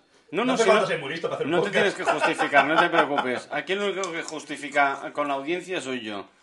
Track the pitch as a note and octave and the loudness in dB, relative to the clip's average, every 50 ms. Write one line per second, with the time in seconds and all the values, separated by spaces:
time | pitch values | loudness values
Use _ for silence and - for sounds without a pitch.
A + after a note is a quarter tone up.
0 | _ _ _ _ _ _ - F3 A#3 B3+ B3+ A3+ A3+ - G#3+ - - - F3 - | _ _ _ _ _ _ -4 -2 0 0 2 4 4 6 6 6 4 2 0 -2
1 | C#3+ C3+ D#3 E3 - D#3+ C#3 - D#3 C3+ E3+ F3 - G3+ F3+ G3+ G#3 G3 E3 - | -4 -6 -6 -4 -4 -4 -4 -4 -2 0 2 2 2 2 2 2 2 2 2 0
2 | F3+ E3+ E3+ D3 D3+ D#3 D#3 - D#3+ C#3+ C#3 C#3 C3+ C#3+ D#3+ E3 E3 F3 D#3+ E3 | 0 0 0 2 2 0 0 0 0 4 4 4 6 6 4 4 4 4 4 2
3 | D3+ C3+ C#3+ C#3 C3 B2+ B2 A#2 - - D3+ D3 D3 - F#3 G3+ G#3 G3+ F#3 F3+ | 2 2 2 0 0 0 -2 -4 -4 -6 -6 -6 -4 -4 -4 -2 -2 -2 -2 -4
4 | G3 F3+ E3 E3 D3+ - D#3 D3 B2 - D3+ C3 D3 C#3+ B2+ C#3+ C#3+ C#3 C3+ C3 | -4 -4 -6 -6 -8 -8 -10 -10 -10 -10 -10 -10 -10 -4 0 2 2 2 0 -2
5 | D3+ D#3 - - D3 C#3+ C#3 C#3 C3+ D3 F3 F3+ E3+ F3 F#3 E3 B2+ C3 C3 B2+ | -8 -8 -6 -4 -4 -2 -2 -4 -4 -4 -6 -6 -6 -6 -6 -6 -4 -4 -6 -6
6 | G#2+ G#2+ G#2+ G2+ - - _ _ | -6 -8 -8 -10 -10 -14 _ _